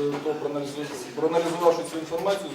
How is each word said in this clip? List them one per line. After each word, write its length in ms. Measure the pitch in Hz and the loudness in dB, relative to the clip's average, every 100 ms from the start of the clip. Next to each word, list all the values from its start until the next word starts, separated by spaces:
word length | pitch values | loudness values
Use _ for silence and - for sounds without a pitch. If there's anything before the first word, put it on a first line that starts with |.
| 143 143 | 0 0
то 100 | 151 | -2
проаналізу-, 800 | 147 143 147 139 147 143 - - 131 | -2 -2 -2 -4 -6 -6 -8 -8 0
проаналізувавши 640 | 160 165 165 165 170 165 - | 2 4 2 4 4 4 0
цю 80 | 160 | -6
інформацію, 500 | 156 170 196 196 160 | -4 -2 0 0 -2